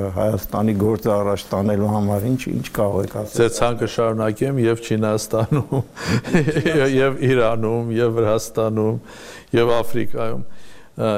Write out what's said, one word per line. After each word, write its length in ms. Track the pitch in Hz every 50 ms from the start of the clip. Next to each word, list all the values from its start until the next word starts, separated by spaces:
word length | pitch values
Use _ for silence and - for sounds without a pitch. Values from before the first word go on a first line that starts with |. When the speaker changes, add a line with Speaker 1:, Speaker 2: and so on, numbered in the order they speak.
| 98 98
Speaker 1:
Հայաստանի 640 | 92 98 101 107 107 101 - - - 104 104 110 107
գործը 340 | 98 101 107 113 98 - 117 104
առաջ 320 | 101 101 101 101 95 -
տանելու 440 | - - 95 101 107 104 98 104 104
համար, 380 | 107 107 101 101 104 101 101 123
ինչ, 120 | 131 127 131
ինչ 220 | - 87 120 135 -
կարող 300 | - - 107 101 98 95
եք 160 | 101 - -
ասել։ 220 | 107 107 - - 117
Speaker 2:
Ձեր 160 | 117 113 110
ցանկը 340 | - 123 120 120 107 117 107
շարունակեմ 720 | - - 117 113 110 110 110 107 104 - 127 135 139 131
և 220 | 117 113 117 113 -
Չինաստանում, 880 | - 113 110 110 107 107 107 - - - 110 113 - 151 143 - - 135 135 - - - - - - - 120 - - - 170
<laughs> 600 | 143 156 151 165 131 170 156 151 139 139 135 131
և 160 | 135 135 131 131 139
Իրանում, 640 | 127 131 123 113 110 117 117 110 110 117 117 117 117 113
և 200 | 113 120 117 113 117
Վրաստանում, 800 | 113 107 107 113 - - - 113 110 110 110 110 107 110 117 120 - - - - - - - - -
և 260 | - - 120 117 120 117
Աֆրիկայում։ 680 | 117 110 - - 117 110 - - 123 117 113 117 127 -
Ը, 640 | - - - - - - - - - _ - 117 110 104